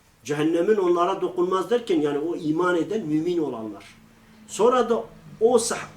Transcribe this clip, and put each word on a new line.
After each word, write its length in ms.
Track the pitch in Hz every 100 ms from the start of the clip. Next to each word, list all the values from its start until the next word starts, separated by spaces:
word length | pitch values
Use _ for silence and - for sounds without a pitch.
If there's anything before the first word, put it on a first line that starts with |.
| _ _
cehennemin 520 | - 147 156 170 190 208
onlara 440 | 180 175 180 170
dokunmaz 500 | 175 - 180 185 180
derken 300 | 240 226 165
yani 180 | 147 143
o 180 | 160 156
iman 400 | 151 160 180 175
eden 300 | 151 220 160
mümin 320 | 151 170 175
olanlar. 460 | 143 117 110 98 - - - - - - -
Sonra 420 | - 247 254 226
da 140 | 226 - - - -
o 180 | 226 247
sah-, 300 | - 190 -